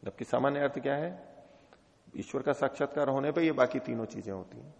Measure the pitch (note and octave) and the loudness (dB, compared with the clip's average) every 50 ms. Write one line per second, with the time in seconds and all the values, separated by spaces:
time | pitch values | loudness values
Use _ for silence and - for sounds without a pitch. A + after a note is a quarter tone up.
0 | - G#2 - - A#2 - - A#2+ C3 C#3 C#3+ C#3 C#3+ C#3 C#3 C#3 B2 C#3 C#3 C#3+ | -10 -10 -8 -8 -4 0 0 2 4 2 2 2 0 0 0 0 0 0 0 0
1 | D#3 F3 F3+ F3+ - - - - - - - - - _ - _ _ _ _ _ | 0 -4 -6 -10 -16 -18 -20 -20 -20 -20 -20 -20 -20 _ -20 _ _ _ _ _
2 | _ - - - - - - C3+ B2+ C#3+ C#3 - - C3+ - - C#3+ C#3 - D3 | _ -14 -10 -10 -8 -4 -4 -2 0 0 2 2 0 0 2 0 -2 0 2 0
3 | C#3+ C3+ C3+ C3+ C3+ D3 - E3+ E3 D#3+ D3+ C3+ B2+ B2 - C3+ - - A#2+ A2+ | 2 2 2 2 0 2 2 4 4 4 6 6 4 4 4 -2 -2 -2 -4 -2
4 | A2+ G#2+ - G#2+ F#2+ G#2 G2 F#2+ F2+ - - A#2 A#2+ D3+ D3+ - | -4 -4 -6 -8 -8 -6 -8 -8 -8 -12 -14 -18 -18 -18 -20 -20